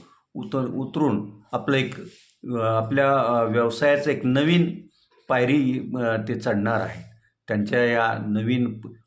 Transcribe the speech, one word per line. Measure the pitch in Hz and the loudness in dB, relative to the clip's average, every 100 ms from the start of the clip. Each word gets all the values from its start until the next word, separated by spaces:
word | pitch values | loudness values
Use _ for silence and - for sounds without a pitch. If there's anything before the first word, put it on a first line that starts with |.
| - _ _ | -14 _ _
उतर-, | - 107 135 123 | -12 -6 -4 -4
उतरून | 101 131 - 147 104 104 - - | -6 -6 0 0 0 -4 -12 -8
आपलं | 120 - 135 | -4 0 0
एक, | 127 - - - _ _ - | 0 -6 -16 -20 _ _ -6
अ, | 120 | -2
आपल्या, | 113 113 113 139 139 139 | 0 0 2 2 4 2
अ, | 117 120 | 2 2
व्यवसायाचं | 113 117 117 113 147 143 147 | 2 2 0 2 2 2 2
एक | 139 127 | 0 2
नवीन | 131 151 175 165 - - _ _ _ - | 2 4 4 2 -2 -14 _ _ _ -2
पायरी, | 127 123 147 127 127 - 127 | 2 4 2 2 -2 -4 -4
अ, | 117 113 110 | -2 -2 -4
ते | 120 | -4
चढणार | 120 107 107 113 | -2 0 0 0
आहे. | 90 - - - _ _ - | -2 -8 -16 -20 _ _ -6
त्यांच्या | 107 104 123 120 | -4 0 2 2
या | 117 113 110 110 | 2 0 -2 -4
नवीन | 104 110 127 120 110 | -2 0 0 -2 -4
प-, | 113 - | -14 -18